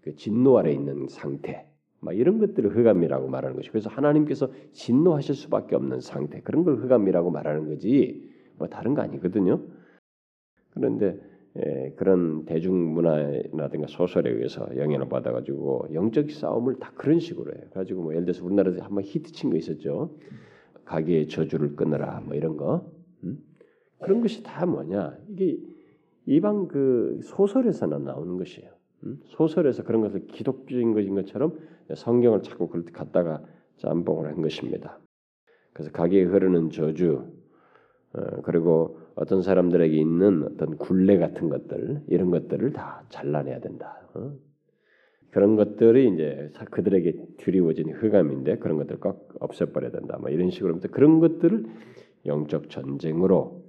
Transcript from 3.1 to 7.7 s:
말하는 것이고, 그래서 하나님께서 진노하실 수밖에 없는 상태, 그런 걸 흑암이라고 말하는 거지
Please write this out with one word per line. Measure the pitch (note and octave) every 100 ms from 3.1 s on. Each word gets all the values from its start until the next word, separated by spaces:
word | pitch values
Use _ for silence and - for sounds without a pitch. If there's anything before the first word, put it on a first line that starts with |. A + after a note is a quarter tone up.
| C2+ C2
말하는 | C2 - C3
것이고, | -
그래서 | A2 G#2+
하나님께서 | - C#3+ D3+ D3 C3+ C3 - -
진노하실 | - - B2 F3 D3+ C#3 C#3
수밖에 | - G#2 - -
없는 | C2 B1+
상태, | - - - -
그런 | - C#3+
걸 | F3 B2+
흑암이라고 | B2 B2 G2 F2 F2+
말하는 | D#2 D#2 D2+
거지 | D#2